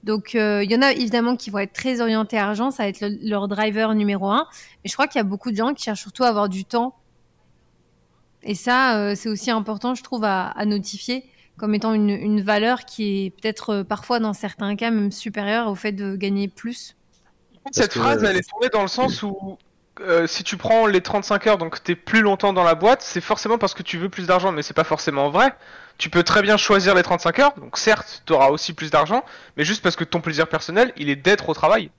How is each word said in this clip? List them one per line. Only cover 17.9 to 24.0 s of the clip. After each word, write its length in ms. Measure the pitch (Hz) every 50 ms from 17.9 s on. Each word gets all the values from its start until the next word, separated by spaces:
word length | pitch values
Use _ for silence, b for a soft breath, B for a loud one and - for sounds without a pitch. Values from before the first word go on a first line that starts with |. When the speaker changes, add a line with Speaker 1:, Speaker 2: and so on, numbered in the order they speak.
| -
Speaker 2:
que, 40 | -
Speaker 3:
phrase, 240 | 226 254 285 - 208
Speaker 2:
euh, 60 | 208
Speaker 3:
elle 80 | 190
est 120 | 185 - -
tournée 200 | - 208 233 254 -
dans 100 | 220 202
le 60 | 185
sens 340 | - - 254 269 - - -
où, 340 | 208 196 190 196 190 196 - _ _ _ _ _ _ _ - 202
euh, 240 | 190 170 170 170
si 180 | 156 - - 190
tu 120 | - - 180
prends 280 | - - 226 226 226
les 140 | 214 202 185
trente-cinq 460 | 180 - - 208 190 - 214 196 -
heures, 120 | 220 214 190
donc 240 | 170 165 - - _
t'es 140 | - 180
plus 240 | - _ - - 226
longtemps 320 | 220 208 196 190 - 202 190
dans 100 | 185 180
la 120 | 170 165
boîte, 260 | 160 175 214 254 262
c'est 220 | - - - 185 -
forcément 360 | - 214 - - 214 226 233
parce 160 | 214 190 -
que 80 | - 175
tu 140 | - -
veux 140 | 170